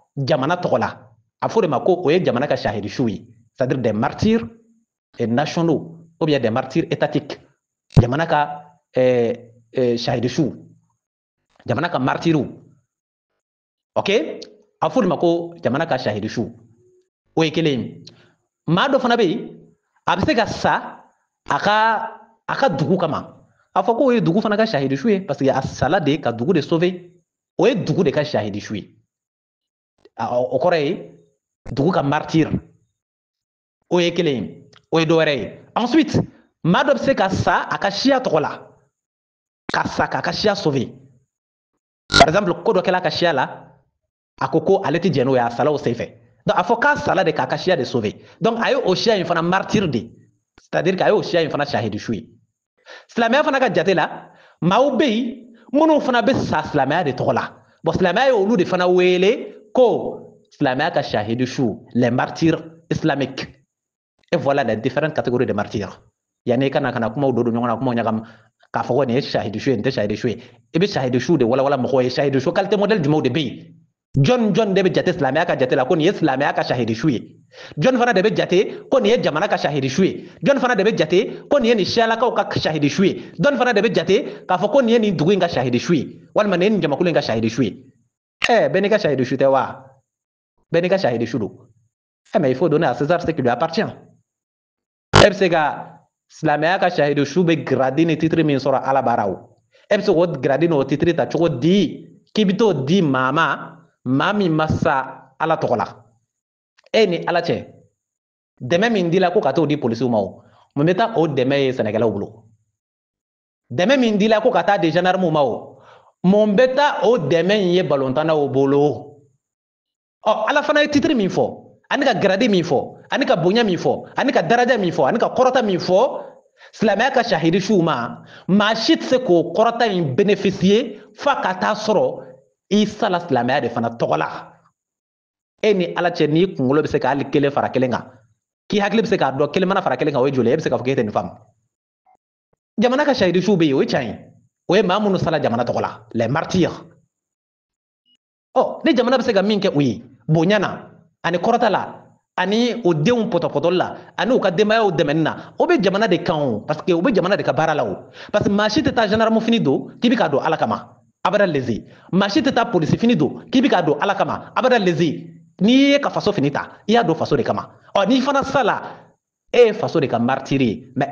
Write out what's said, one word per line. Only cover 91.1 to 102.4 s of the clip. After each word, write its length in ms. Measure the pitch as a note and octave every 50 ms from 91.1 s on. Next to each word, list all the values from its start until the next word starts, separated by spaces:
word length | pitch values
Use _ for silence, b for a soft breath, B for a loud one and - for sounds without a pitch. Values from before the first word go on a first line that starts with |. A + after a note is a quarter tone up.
| B2 A2+ A#2+ A2+
su 100 | - B2+
don. 140 | G#2 F2+ - - - _ _ _ _ _ _ _ _ _ _ _ _ _ -
Eh, 40 | A3
mais 100 | D#3 C3
il 40 | B2+ C3
faut 120 | F3+ D#3+
donner 180 | D3 D3+ E3 C3+
à 60 | A#2+
César 260 | - D3 D3 F3 E3
ce 100 | E3+ -
qui 100 | D#3 -
lui 80 | B2+ A#2+
appartient. 320 | A#2+ B2 E3 E3 - A3+ G3+ A#2+ - - - - _ _ _ _ _ _ _ _ _ _ _ _ _ _ _ _ _ _ _ _ -
E 140 | - - G#3
bɛ 40 | F#3+
se 120 | F#3+ G3 F3
ka 500 | E3+ D#3+ D3+ C#3 A2+ - - - - - _ _ _ _ _ _
silamɛya 520 | _ - D#3 D#3 D3 - D3+ E3 F#3 G3
ka 100 | F#3+ F3+
sahidi 340 | - - C#3+ D3 C#3+ C#3+ C#3
su 180 | C#3 - F3+ F#3
bɛ 200 | E3 E3 D#3 B2
grade 360 | - B2+ B2 C3 C3 C3 D#3 E3
ni 120 | E3+ D#3 D#3+
titre 260 | E3 D#3 D#3+ E3 D#3+
min 140 | D3+ D3 B2+
sɔrɔ 240 | C3 C#3+ C3+ B2 -
Ala 180 | C3 C3+ C3+ B2
baara 240 | A#2+ A#2+ A#2 G#2+ G2
o. 280 | F2+ - - - _ _ _ _ b b b b
E 40 | -
bɛ 60 | G3+
se 100 | F#3+ G#3
k'o 140 | F3 D#3 F3+ F3 D#3 C3+
grade 220 | B2+ C#3+ C3+ C#3+ E3 E3+
n'o 160 | D#3+ C#3 C3
titre 280 | C3+ D3 C#3+ - F3 E3
ta 120 | E3+ A#2+ A#2+
cogo 220 | - D3+ E3+ E3
di? 540 | C#3+ A#2+ B2+ E3 F#3+ G#3 E3+ A#2 - - - - - - _ _ -
K'i 120 | G#3+